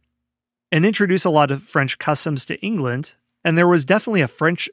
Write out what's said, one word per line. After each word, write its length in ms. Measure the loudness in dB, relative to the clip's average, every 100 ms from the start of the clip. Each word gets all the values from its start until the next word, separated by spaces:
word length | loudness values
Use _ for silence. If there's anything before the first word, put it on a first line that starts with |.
| _ _ _ _ _ _ _
and 160 | 2 2
introduced 380 | 2 0 0
a 60 | 2
lot 200 | 2 2
of 120 | 0
French 360 | -4 -2 -2 -4
customs 460 | -4 -4 -4 -6 -6
to 140 | -8
England, 540 | -6 -4 -4 -4 -8 -16 _ _
and 120 | 0 2
there 120 | 4
was 160 | 4
definitely 380 | 2 0 0 0
a 60 | -2
French 420 | 0 -2 -2 -6